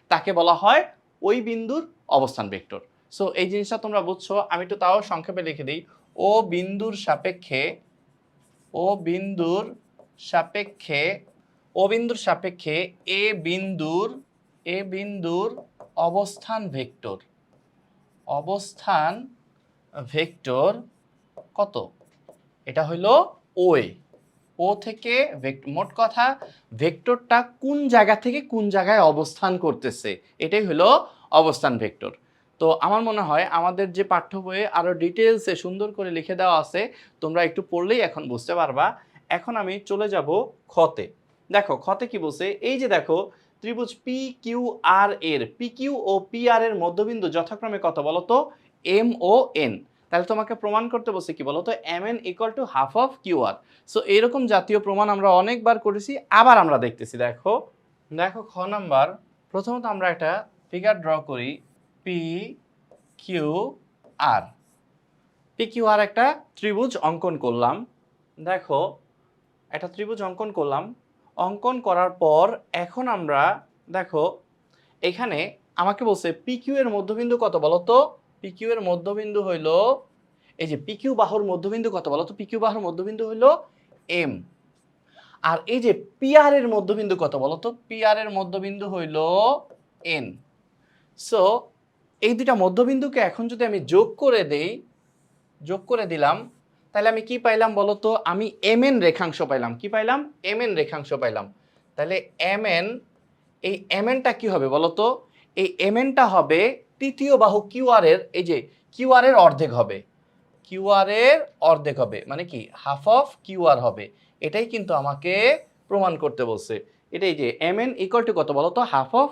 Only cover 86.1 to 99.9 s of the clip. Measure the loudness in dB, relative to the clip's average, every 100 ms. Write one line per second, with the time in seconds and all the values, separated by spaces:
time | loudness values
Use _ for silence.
86.1 | _ 4 6 8 4 2 0 -2 -4 -2
87.1 | -2 -2 -2 -4 -4 -8 -10 _ -2 2
88.1 | 2 -2 -6 -6 -6 -8 -8 -8 -6 -4
89.1 | -2 0 2 2 2 -4 -20 _ _ -6
90.1 | -6 -6 -14 _ _ _ _ _ _ _
91.1 | _ -2 2 4 2 -4 _ _ _ _
92.1 | _ 0 2 2 2 2 4 2 2 0
93.1 | 0 0 -2 -8 -4 -2 -2 2 4 4
94.1 | 2 2 2 2 -2 -4 -8 -16 _ _
95.1 | _ _ _ _ _ -10 -8 -2 -2 -2
96.1 | 0 2 2 -4 _ _ _ _ 0 0
97.1 | 0 -4 -2 0 4 2 2 0 0 0
98.1 | 0 -2 -2 -4 -2 2 4 4 4 4
99.1 | 2 -4 -4 -2 -2 -2 -6 -4